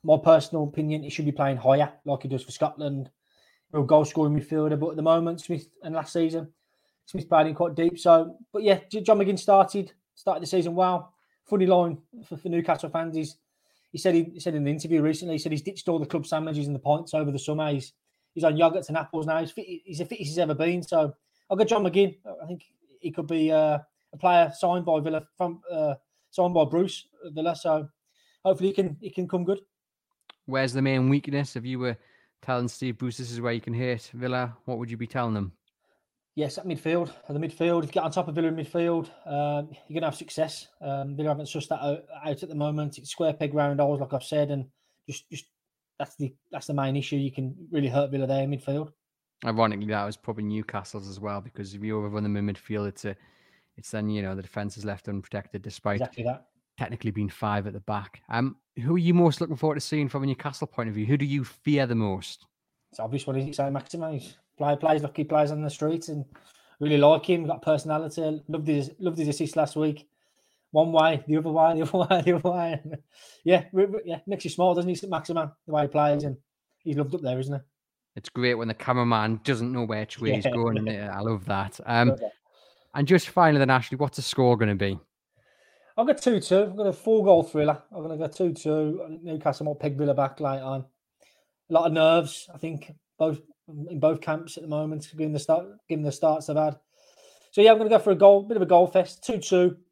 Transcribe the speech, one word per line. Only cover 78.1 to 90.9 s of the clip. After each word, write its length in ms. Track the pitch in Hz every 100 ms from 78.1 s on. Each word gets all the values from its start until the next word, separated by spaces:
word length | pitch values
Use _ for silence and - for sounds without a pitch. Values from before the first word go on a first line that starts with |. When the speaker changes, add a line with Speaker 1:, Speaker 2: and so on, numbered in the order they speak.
Speaker 2:
It's 140 | - -
great 260 | 123 123
when 140 | 117 113
the 60 |
cameraman 680 | 110 - 123 120 113 107 110
doesn't 300 | - 120 120
know 120 | 127
which 360 | 110 107 110 -
way 140 | 113
he's 100 | 104
Speaker 1:
Yeah. 80 | 127
Speaker 2:
going, 240 | 117 117 107
and 320 | 110 104 104
I 100 | 98
love 240 | 110 107 92
that. 340 | 98 98 - -
Um, 220 | 117 120
Speaker 1:
Love 100 | 107
that. 120 | 107 _ _ _ _ _ _
Speaker 2:
and 140 | 139 143
just 200 | 180 -
finally 280 | - 165 147
then, 120 | 135
Ashley, 260 | 131 117 131
what's 200 | 143 -
the 60 |
score 340 | - - 127 117
gonna 180 | 110 101
be? 220 | 98 95 _ _ _ _ _ _ _ _ _ -
Speaker 1:
I'll 80 | 247
go 60 |
two 260 | 294 254 214
two. 220 | - 185
I've 140 | 208 196
got 100 | 202
a 60 |
four-goal 500 | - 226 220 196 170
thriller. 400 | 165 151 151 147 _
I'm 80 | 180
gonna 140 | 151 151
go 100 | 156
two 240 | - 180
two. 680 | 147 156 156 151 170 156 160
Newcastle 440 | 170 156 151 131 151
might 140 | 143
peg 160 | 147 139
Villa 160 | 147
back 260 | 135 135 139
late 200 | 143 135
on. 240 | 131 135 131